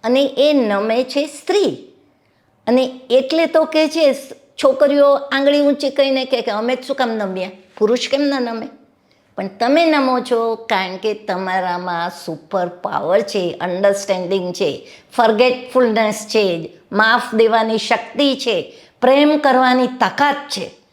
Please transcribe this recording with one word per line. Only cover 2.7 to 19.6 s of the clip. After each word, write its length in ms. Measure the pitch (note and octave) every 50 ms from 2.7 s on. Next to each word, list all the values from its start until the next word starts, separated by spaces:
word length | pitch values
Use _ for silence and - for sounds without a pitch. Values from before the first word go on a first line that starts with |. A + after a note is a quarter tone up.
| A#3+ B3+ C4 B3+ - - - -
એટલે 360 | A#3 C4 C4 C4 D#4+ D#4+ E4
તો 200 | D#4 D#4+ D#4+ D#4
કહે 220 | D#4 D#4+ D#4 D#4
છે, 280 | D4+ D#4 E4 D#4+ C#4 C4 C4+ - - - - _ _ _ - -
છોકરીઓ 500 | C4+ C4 C4 D4+ C#4 C#4+ C#4+ C#4+ C#4+ C#4
આંગળી 460 | C#4 C#4 - C4 C4+ C#4 C#4+ C#4+ D4
ઊંચી 300 | C#4+ C#4+ C#4 C#4+ D4 C4+
કરીને 360 | C#4+ - C4+ C4+ C4+ C4 C4
કહે 160 | C4 C4+ A#3+
કે, 100 | - A#3+
"અમે 240 | G3+ G#3+ A3+ A#3+ C4
જ 80 | B3 B3+
શું 120 | - C4+
કામ 140 | - B3+ A#3
નમીએ? 380 | A3+ A3 G#3 F#3+ F#3 F#3 F#3 F#3+ - - - _ _
પુરુષ 320 | - G#3 G#3+ A#3+ A#3+ - -
કેમ 120 | C#4 C#4
ન 220 | D4 C#4+ C#4 C4+ A#3+
નમે?" 240 | A#3 A3+ A3+ A3+ C#4 - _ _ _ _ _ _ _ _ _ _ _ _
પણ 120 | - F#3+
તમે 380 | F#3+ - - A#3 B3 C#4+ E4 E4+
નમો 340 | D#4+ D#4 C#4+ C4+ C4 B3+ B3
છો 360 | B3 - B3 A3+ A3+ A3+ A3+
કારણ 420 | A3+ - - A3 F#3 F#3+ F3+ F#3
કે 160 | F#3 G3+ A3 G#3
તમારામાં 1000 | G#3 G#3+ - F#3 F3+ F#3+ F#3+ F#3 F#3+ F#3 F3+ F3 F3+ F3+ F#3 E3+ E3+ E3+ F3 F3 - -
સુપર 420 | - D#3+ D3+ - _ - F#3+ F3
પાવર 540 | F3 F3 - - - - C#3 C#3 D#3 F#3 G#3+
છે, 360 | A3 - - G3+ F3+ F3 - -
અન્ડરસ્ટેન્ડિંગ 920 | D#3+ F#3 F3+ F#3 G3+ G3+ G3 G3 - - F#3+ F#3 F3+ F3 G3 G3 F3+ F3+ F3
છે, 340 | - G3 D3+ C3+ - - - - - _ _ -
ફોરગેટફુલનેસ 1120 | - A#3 A3+ A3 G#3 B3+ B3+ B3 B3+ - - - B3+ B3 A#3 G#3+ A3 A3 G#3+ G#3 G#3+ - -
છે, 400 | - A3 G#3 F#3+ E3+ E3 D#3+ - - - _ _
માફ 440 | F#3+ G3+ G#3+ A3 A#3 A#3+ A3+ - A3
દેવાની 420 | A3 A3+ A3 A3 A3+ A3 A3 A3
શક્તિ 580 | A3 - - A#3 - - - - - C#4+ C#4 B3+
છે, 380 | C4+ - A#3+ G#3+ E3+ - - - - - _ _ _
પ્રેમ 360 | - B3+ C4+ C#4+ D4 D4+ D4+
કરવાની 500 | D4 D4 C4+ B3+ B3+